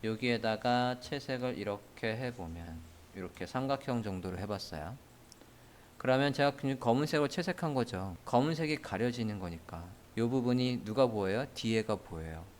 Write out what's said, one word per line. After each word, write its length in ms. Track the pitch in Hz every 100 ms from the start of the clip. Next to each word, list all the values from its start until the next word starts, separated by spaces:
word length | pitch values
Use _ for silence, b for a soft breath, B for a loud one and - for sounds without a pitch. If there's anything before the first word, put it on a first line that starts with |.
여기에다가 960 | 110 110 123 117 113 110 123 123 123 123
채색을 580 | - 143 - 131 123 -
이렇게 580 | 104 101 - - 113 110
해보면, 640 | 127 120 82 82 82 82 - - - 95
이렇게 300 | 87 - 92
삼각형 580 | 131 135 139 - 120
정도로 340 | 104 92 92 90
해봤어요. 580 | 98 101 - 78 80 131 - - - - B B B B B -
그러면 340 | 127 131 143
제가 200 | 135 143
그냥 260 | 139 135 135
검은색으로 500 | 117 120 147 156 143
채색한 460 | - 175 180 165
거죠. 420 | 135 117 92 95 90
검은색이 520 | - 123 143 160 156 151
가려지는 600 | - 98 120 120 110 104
거니까 460 | 90 82 - 85 87 95 - -
요 140 | 117
부분이 520 | 131 120 123 127 123
누가 220 | 104 107 127
보여요? 380 | 110 95 107 139
뒤에가 440 | - 113 113 110 104
보여요. 480 | - 82 80 80 92